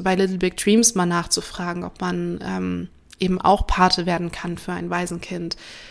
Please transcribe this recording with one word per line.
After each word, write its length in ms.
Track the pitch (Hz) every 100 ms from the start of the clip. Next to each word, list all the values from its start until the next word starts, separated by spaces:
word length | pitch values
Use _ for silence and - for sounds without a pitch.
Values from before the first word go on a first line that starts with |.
bei 120 | 185 185
Little 220 | 190 185
Big 200 | 180 -
Dreams 360 | - 214 226 190
mal 100 | 175
nachzufragen, 760 | 175 170 - - - 175 175 175
ob 140 | -
man, 380 | 180 175 175 170
ähm, 440 | - 185 185 180 175 _ _ -
eben 200 | 185 180
auch 260 | - 202 -
Pate 380 | - 180 - 175
werden 260 | 170 170
kann 260 | - 175 165
für 160 | -
ein 160 | 175 175
Waisenkind. 680 | 175 180 175 - 180 170 - - - -